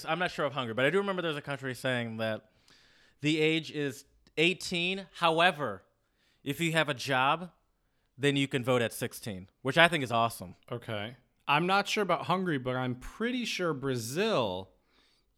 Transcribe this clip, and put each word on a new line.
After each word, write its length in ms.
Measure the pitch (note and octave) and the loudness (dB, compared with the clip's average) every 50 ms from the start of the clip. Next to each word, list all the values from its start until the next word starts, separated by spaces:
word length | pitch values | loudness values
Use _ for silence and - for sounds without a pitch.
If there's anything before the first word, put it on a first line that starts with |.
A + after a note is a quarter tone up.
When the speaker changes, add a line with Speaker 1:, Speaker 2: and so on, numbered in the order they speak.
| - | -2
Speaker 1:
I'm 120 | D3 D#3+ F3 | -2 -2 0
not 120 | F3+ E3 | -2 -2
sure 140 | - - D3+ | -2 -2 -2
of 80 | C3 | -2
Hungary, 220 | C3+ C#3 B2+ A2+ A2 | -2 -2 -4 -2 0
but 100 | B2 C3 | 2 2
I 60 | D3+ | 4
do 80 | E3+ G3+ | 4 2
remember 240 | G3+ G3+ F#3 F3+ | 0 0 -2 -2
there's 140 | E3 E3 D3 | -2 -4 -4
a 60 | D3 | -4
country 320 | - C#3+ C#3 B2+ C3+ C3 B2 | -6 -8 -8 -6 -6 -8 -6
saying 440 | - - C3 B2+ A#2+ A#2 A2+ A2 A2 | -4 -2 -2 -2 -2 -2 -4 -4 -4
that 260 | A2 A2 G#2+ A2 - _ _ _ _ _ - - _ _ _ _ _ _ _ _ | -4 -4 -4 -4 -8 _ _ _ _ _ -20 -20 _ _ _ _ _ _ _ _
the 180 | C#3+ D3+ D#3 D#3 | 0 0 2 4
age 300 | D#3 D#3 D#3+ D#3+ D3 B2+ | 4 4 2 2 -2 -4
is 340 | D3 D3+ C#3+ C3+ A#2+ - - _ _ _ _ _ _ D#3 | -6 -4 -4 -4 -6 -8 -14 _ _ _ _ _ _ 2
eighteen. 680 | E3 F3+ F3+ - - - F#3+ E3+ F3 F#3 F#3+ G3 F#3+ - - | 2 2 2 0 -4 -6 -4 -2 -2 -2 -4 -6 -8 -12 -4
However, 680 | - F3 E3 D#3+ E3 E3+ F#3 D#3+ D3 C#3 A2 G2 F#2 - _ _ _ _ _ _ _ _ _ _ _ - | 0 2 4 6 6 6 6 4 2 -2 -4 -6 -8 -12 _ _ _ _ _ _ _ _ _ _ _ -6
if 160 | C3+ C#3 - | -6 -4 -2
you 120 | E3+ D#3+ | -2 2
have 180 | D#3+ D#3+ D3 D3 | 2 2 2 0
a 40 | C#3 | -2
job, 560 | A#2 - C3+ C3+ B2+ C3 C#3+ D#3+ E3 F3+ E3+ - _ _ _ _ _ _ _ _ _ _ _ _ B2 | -4 -2 0 2 2 2 2 0 0 -4 -10 -16 _ _ _ _ _ _ _ _ _ _ _ _ -2
then 180 | C#3 C#3+ C#3 | 0 2 2
you 120 | C#3 C#3 C3 | 2 0 0
can 140 | - B2+ | -2 -2
vote 200 | A2+ C3 B2+ B2 | 2 2 2 2
at 100 | A#2 G#2+ | 2 0
sixteen, 560 | - - B2 A2+ - - - A#2 F#2+ F2+ F2+ - _ _ | -2 -6 -8 -8 -8 -10 -10 -10 -10 -10 -12 -16 _ _
which 160 | - C3+ C#3 E3+ | -4 2 6 8
I 100 | E3+ D#3+ | 8 8
think 160 | E3+ D3+ C3 | 6 2 0
is 80 | A2 | 0
awesome. 440 | A#2 A2+ A#2 A2+ - - F#2+ F2+ - - _ - | 2 2 2 2 0 -4 -12 -14 -16 -18 _ -10
Speaker 2:
Okay. 460 | B2 A2+ - A#2+ A2 G#2 G#2 A#2 C3 - _ _ _ _ _ - | -10 -8 -6 -6 -6 -6 -6 -8 -12 -16 _ _ _ _ _ 2
I'm 180 | C#3+ D3+ F3 | 2 2 4
not 220 | F3+ G3 G3+ F#3+ - | 4 2 2 2 0
sure 140 | - A3 | 0 0
about 220 | G3+ F3 E3+ C#3 B2+ | 0 2 0 0 0
Hungary, 320 | - F3+ F#3+ F#3 F3 D3 C3+ | 0 -2 0 0 0 -2 -2
but 180 | B2 B2+ B2+ | -2 -2 -2
I'm 200 | B2+ B2+ B2 B2 | -2 -2 -2 -4
pretty 500 | B2+ - - - - A3 B3 B3+ B3 A3+ | -6 -8 -12 -6 -4 -4 -2 -2 -4 -4
sure 260 | - - - F3+ E3 | -4 -4 -2 -2 -2
Brazil, 960 | D3 B2+ C3 C3+ B2+ A#2+ A2 A#2 C3+ F3 G#3+ A3+ G3 C#3+ A2+ F#2+ F2+ F#2 G2 - _ _ _ _ _ _ _ _ _ _ _ _ _ | -2 -2 -2 -2 -2 -2 -4 -4 -2 -2 0 2 2 2 2 0 -2 -6 -8 -12 _ _ _ _ _ _ _ _ _ _ _ _ _